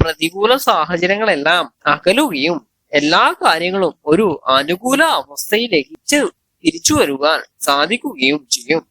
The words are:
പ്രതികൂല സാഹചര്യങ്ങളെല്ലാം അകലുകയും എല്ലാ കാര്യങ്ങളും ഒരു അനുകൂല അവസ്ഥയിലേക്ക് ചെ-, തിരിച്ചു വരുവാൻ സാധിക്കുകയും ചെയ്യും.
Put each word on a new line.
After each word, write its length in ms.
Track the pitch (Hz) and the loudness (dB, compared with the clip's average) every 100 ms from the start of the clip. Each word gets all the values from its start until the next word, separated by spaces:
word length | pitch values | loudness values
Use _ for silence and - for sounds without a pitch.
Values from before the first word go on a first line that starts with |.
പ്രതികൂല 540 | 165 160 160 185 214 262 | -2 -2 -4 0 2 2
സാഹചര്യങ്ങളെല്ലാം 1160 | 254 185 156 175 180 202 220 160 147 175 147 _ 151 | 2 0 0 -2 -2 0 0 0 2 0 -2 _ -2
അകലുകയും 840 | 143 175 226 294 151 147 160 - _ _ | 0 2 2 0 0 -2 -2 -8 _ _
എല്ലാ 400 | 147 147 180 254 359 311 | 0 2 2 2 2 0
കാര്യങ്ങളും 480 | 165 175 196 175 - - | 0 0 0 -2 -2 0
ഒരു 360 | 165 214 143 - | 2 2 -2 0
അനുകൂല 560 | 131 143 180 247 269 | 0 0 -4 -2 0
അവസ്ഥയിലേക്ക് 920 | 320 202 135 143 - 208 240 170 135 160 - | 2 0 -4 -10 -4 -2 0 -2 -2 -8 -2
ചെ-, 240 | 294 214 - _ _ 165 | 0 0 -6 _ _ -6
തിരിച്ചു 280 | 165 - | -2 0
വരുവാൻ 460 | 294 170 135 147 156 - _ | 0 0 0 0 -2 -4 _
സാധിക്കുകയും 880 | - 139 156 240 294 170 131 147 135 | -2 0 0 -2 -6 -2 0 0 -4
ചെയ്യും. 300 | - 120 160 - | -8 -2 -4 -4